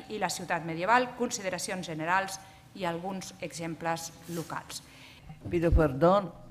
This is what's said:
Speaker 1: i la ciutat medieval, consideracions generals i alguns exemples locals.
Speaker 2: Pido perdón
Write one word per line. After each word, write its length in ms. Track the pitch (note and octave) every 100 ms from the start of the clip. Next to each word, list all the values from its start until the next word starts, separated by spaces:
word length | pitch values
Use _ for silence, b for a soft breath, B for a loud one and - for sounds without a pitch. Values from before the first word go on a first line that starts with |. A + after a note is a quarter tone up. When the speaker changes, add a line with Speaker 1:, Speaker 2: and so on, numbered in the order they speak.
| -
Speaker 1:
i 80 | G#3+
la 120 | F3+
ciutat 320 | - F3+ F3
medieval, 540 | D#3+ D#3+ F#3 A#3+ B3+ -
consideracions 680 | A#3+ - F#3+ F3 F#3+ F#3 F3+
generals 520 | D#3 D#3+ F#3 F#3+ - b b b
i 100 | G3
alguns 500 | F3 E3+ F#3 F#3+ - -
exemples 720 | E3+ - E3 D3+ E3 E3 - - -
locals. 540 | E3+ D3+ C#3+ - - - B B B B B -
Speaker 2:
Pido 240 | F3 E3
perdón 600 | E3 D#3 C3+ E3+ G3+ F3 - -